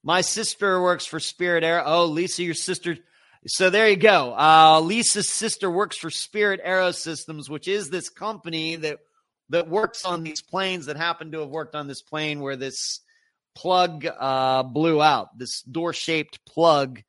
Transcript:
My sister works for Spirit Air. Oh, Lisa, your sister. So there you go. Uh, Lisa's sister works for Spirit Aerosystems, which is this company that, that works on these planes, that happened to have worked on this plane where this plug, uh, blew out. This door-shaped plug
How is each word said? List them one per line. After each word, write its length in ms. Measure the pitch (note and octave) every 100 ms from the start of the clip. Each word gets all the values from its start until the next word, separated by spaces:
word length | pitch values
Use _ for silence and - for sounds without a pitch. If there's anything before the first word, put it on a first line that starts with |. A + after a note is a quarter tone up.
My 200 | D3 F3+
sister 580 | F3+ G#3 A3+ - G3 F#3
works 240 | F3+ F3
for 160 | - D#3+
Spirit 440 | - - F3+ E3+
Air. 180 | D#3+ E3+
Oh, 220 | C#3+ E3 E3+
Lisa, 360 | D3+ F3+ -
your 120 | F3
sister. 420 | D#3 - F#3 F3 E3 _ _ _ _ -
So 240 | - F#3+
there 180 | G3+ A3
you 80 | G3
go. 380 | G#3+ F#3 B2 A2
Uh, 440 | D3+ D#3+ D#3+ D#3+
Lisa's 480 | E3 A3+ - G#3 F3
sister 420 | - G#3+ - F#3+
works 260 | E3+ G#3 -
for 140 | E3
Spirit 500 | - - G#3 G#3 F#3+ F3+
Aerosystems, 840 | F#3 F3+ - D#3+ D#3 - D3+ C3+
which 200 | D3 F3+
is 200 | G#3 D#3
this 200 | F3 -
company 680 | _ G#3 G#3+ E3+ D#3+ D#3+
that, 240 | E3 D3+ D3 _ _ _ _ _
that 180 | E3 D#3+
works 360 | F#3+ A3 -
on 200 | F#3+ F3
these 180 | D#3+ D3+
planes, 440 | _ F#3 F#3+ F3+ C#3+
that 100 | D3
happened 360 | E3+ E3 D#3+
to 80 | D#3+
have 80 | C#3+
worked 280 | D#3 D3 D3+
on 100 | C#3+
this 160 | C3
plane 380 | _ D#3 D#3 D3
where 160 | C#3 C3+
this 440 | C3+ C3+ - - _ _ _ _ _
plug, 500 | - F3 F3+ F3+ D#3
uh, 600 | D3 - C3+ C3 C3 C3
blew 360 | B2+ A#2+ E3 D3+
out. 380 | D3+ B2+ F#2+ A2
This 240 | B2 -
door-shaped 840 | - C#3+ E3+ D3 - D#3+ D3 - _
plug 540 | - E3 D3 C3+ A#2+